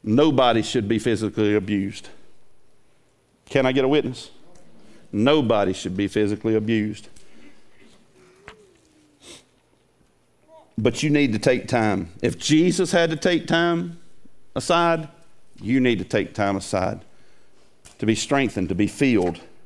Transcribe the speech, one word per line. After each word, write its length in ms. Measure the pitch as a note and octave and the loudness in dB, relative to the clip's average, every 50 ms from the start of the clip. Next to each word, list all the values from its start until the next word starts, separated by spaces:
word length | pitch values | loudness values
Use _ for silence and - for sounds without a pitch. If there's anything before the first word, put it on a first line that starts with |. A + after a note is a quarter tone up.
| _ | _
Nobody 580 | G#2+ G#2+ B2+ D3+ D#3+ C#3+ C3 C3 A#2+ A2+ A2 | 2 4 4 4 4 4 4 4 4 4 2
should 280 | G#2 - - C3 G#2+ G2+ | 0 0 -2 -2 0 0
be 100 | A2+ G#2+ | 0 0
physically 560 | - B2 A2+ G2+ A2 G2+ - - G#2+ G#2 G#2 | 2 0 0 0 -2 -4 -2 0 0 2 2
abused. 560 | G#2+ G2 F#2+ G#2 G2+ G2 G2 - - - - - - - - - - - - - - - - - _ _ _ _ _ _ _ _ _ _ _ _ _ _ | 0 0 0 -2 -2 -2 -2 -6 -10 -16 -16 -18 -18 -18 -18 -18 -20 -20 -20 -20 -20 -20 -20 -20 _ _ _ _ _ _ _ _ _ _ _ _ _ _
Can 180 | - - C#3 C3 | 0 2 2 4
I 80 | C3 C3 | 4 4
get 100 | C#3 C3+ | 4 2
a 60 | C3 | 4
witness? 420 | D3 D3+ - A#2+ B2+ - - - - - - - - - - - - - - - - - - - | 4 2 2 0 -6 -8 -14 -18 -18 -20 -18 -18 -18 -18 -18 -18 -20 -20 -20 -20 -20 -20 -20 -8
Nobody 640 | - G2+ G#2+ C3+ D3+ D#3 C3+ A2 A#2 G#2+ G2+ F#2 F#2+ | -2 0 4 4 4 4 4 2 2 2 2 0 0
should 240 | - - F#2 F2+ | -4 -6 -6 -2
be 100 | F#2 G2+ | -2 -2
physically 480 | F#2+ - G#2+ G#2+ G2+ G#2 G#2 - A2+ A2 | 0 0 0 0 0 0 -2 -2 0 0
abused. 540 | A2 G#2+ G#2+ A#2 A2 G#2 G#2+ A2 - - - - - - - - - - - - - - - - - - - - - _ _ _ F#4 - F3+ F3+ _ _ - - _ - _ _ _ _ _ _ _ _ _ _ _ _ - - - _ _ _ _ _ _ _ _ _ _ _ _ _ _ _ _ _ _ _ _ _ _ - - - _ _ | 0 2 2 0 0 0 -2 -6 -8 -14 -18 -18 -18 -18 -18 -18 -18 -18 -20 -20 -20 -20 -20 -20 -20 -20 -20 -20 -20 _ _ _ -20 -20 -20 _ _ _ -20 -20 _ -20 _ _ _ _ _ _ _ _ _ _ _ _ -20 -20 -20 _ _ _ _ _ _ _ _ _ _ _ _ _ _ _ _ _ _ _ _ _ _ -20 -20 -20 _ _
But 260 | - G#2+ A#2+ A#2+ - - | -2 0 0 0 0 0
you 60 | D3+ | 2
need 240 | D3 D3 C#3+ C3 G#2+ | 2 4 2 2 0
to 60 | G#2+ | 2
take 280 | - C#3 B2+ B2 - | 2 2 2 2 0
time. 440 | - - A#2+ A2 G#2+ G2+ F#2+ F2+ E2+ - - | -2 0 2 2 2 0 0 -4 -6 -8 -2
If 180 | - A#2+ C3 - | -2 -2 -2 -2
Jesus 540 | - - D3 D#3 E3+ F3+ F3 F#3+ F#3 E3 - | 0 2 4 4 4 4 2 0 0 2 4
had 160 | F3 E3+ E3 | 2 4 2
to 80 | D#3+ | 0
take 300 | D#3 - F#3 F3 E3 E3+ | 0 0 2 2 2 0
time 520 | - E3+ E3 E3+ E3+ E3+ E3+ F3 F3 E3 - - - - - - - - - - - - | 0 0 2 2 2 0 0 -2 -6 -10 -14 -16 -16 -16 -16 -16 -16 -16 -16 -18 -10 -8
aside, 540 | - - - F3 E3+ E3+ E3+ E3 D#3+ D#3 D3 - - - - - - - - - - - | -8 -2 0 2 2 4 2 2 0 -2 -8 -14 -20 -20 -20 -20 -20 -20 -20 -18 -12 -4
you 180 | G2+ B2+ C3+ | 0 2 4
need 180 | B2+ B2+ A#2 F#2+ | 4 4 2 2
to 60 | F#2 | -2
take 300 | - - G#2+ G2+ - - | 0 0 0 0 -2 -2
time 240 | - G#2 G2+ G2 G2 | -2 0 0 0 -2
aside 480 | - - - F#2+ F#2 G2 G#2+ - - - - - - - - - - - - - - - - _ _ - - _ | -4 -2 -2 0 0 0 -2 -6 -10 -16 -18 -20 -18 -18 -18 -20 -20 -20 -20 -20 -20 -20 -20 _ _ -20 -10 _
to 60 | - | 0
be 100 | G#2+ A2 | 0 2
strengthened, 540 | G#2+ - - C#3+ C#3 C#3 G#2+ - G#2 F#2 F2+ | 0 0 0 0 2 2 0 0 -2 -4 -2
to 60 | G2 | 0
be 120 | F2+ G#2 | 0 0
filled. 540 | F#2+ - - C#3+ C3+ A#2+ G#2 F2+ F2 E2+ - - - - - - | -2 0 0 2 4 4 4 2 2 -2 -4 -12 -18 -20 -20 -18